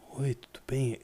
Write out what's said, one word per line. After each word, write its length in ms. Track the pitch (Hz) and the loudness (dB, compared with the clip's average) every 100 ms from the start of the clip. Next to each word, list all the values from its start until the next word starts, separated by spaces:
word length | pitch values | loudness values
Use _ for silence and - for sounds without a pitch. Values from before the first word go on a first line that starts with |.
| - | -14
Oi, 220 | - 139 | -2 0
tudo 260 | 123 - - - | 0 -6 -18 -2
bem? 320 | 131 131 113 | 2 2 2